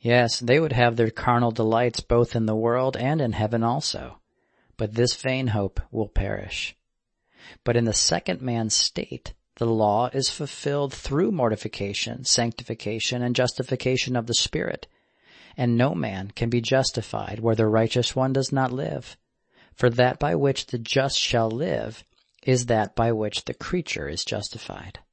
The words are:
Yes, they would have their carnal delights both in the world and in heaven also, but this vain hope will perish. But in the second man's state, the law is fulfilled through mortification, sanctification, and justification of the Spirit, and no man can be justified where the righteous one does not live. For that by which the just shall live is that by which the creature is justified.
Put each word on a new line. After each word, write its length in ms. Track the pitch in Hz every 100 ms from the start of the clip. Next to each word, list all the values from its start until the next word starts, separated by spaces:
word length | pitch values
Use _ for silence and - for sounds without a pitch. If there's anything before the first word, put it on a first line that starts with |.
Yes, 400 | 120 120 117 -
they 180 | 120 135
would 140 | 160
have 240 | 123 120 117
their 140 | 113
carnal 400 | - - 120 120
delights 480 | 117 110 113 123 -
both 340 | - 120 120
in 120 | 120 110
the 100 | 107
world 400 | 117 120 131 131
and 240 | 127 156
in 120 | 127
heaven 300 | 101 107 113
also, 560 | 117 131 - - - - _ _ _ _ _ -
but 180 | 107
this 200 | 110 123
vain 340 | - 135 131 127
hope 320 | 104 98 - -
will 160 | - 104
perish. 680 | - 98 101 98 - - - _ _ _ _ _ _ - -
But 140 | - 120
in 80 |
the 80 | 117
second 500 | 107 - 170 - -
man's 320 | 127 117 110
state, 580 | - - - - 127 - - _ -
the 100 | 117
law 420 | 113 107 104 123
is 180 | 135 131
fulfilled 640 | - 147 - - 143 143
through 380 | - - 143 208
mortification, 920 | 185 120 107 110 - 101 101 - 123
sanctification, 1000 | 123 - 117 113 120 113 - 110 - 123
and 120 | 123
justification 800 | 123 127 - 123 127 127 127 -
of 140 | 123 113
the 60 |
Spirit, 520 | 113 - 156 - - - _ _ _ _ - - -
and 200 | 123 117
no 200 | 131 175
man 340 | 78 95 98
can 180 | - 117
be 120 | 120
justified 800 | 113 131 131 - - - - 107
where 160 | 113 110
the 100 | 110
righteous 480 | 110 113 123 117
one 180 | - 131
does 200 | 135 131
not 180 | 139 131
live. 460 | 127 147 143 - - _ _ _ _ _
For 160 | - 123
that 300 | 117 123 -
by 160 | 143 165
which 300 | 139 135 -
the 120 | 123
just 400 | 113 - 135 -
shall 320 | - 120 113
live 540 | 113 175 58 55 113 - _ _ _ -
is 160 | 127
that 320 | 120 113 104 -
by 160 | 117
which 320 | 113 107 -
the 80 | -
creature 560 | - - 185 160 - 71
is 160 | 85
justified. 760 | - 104 101 - - - 92 - _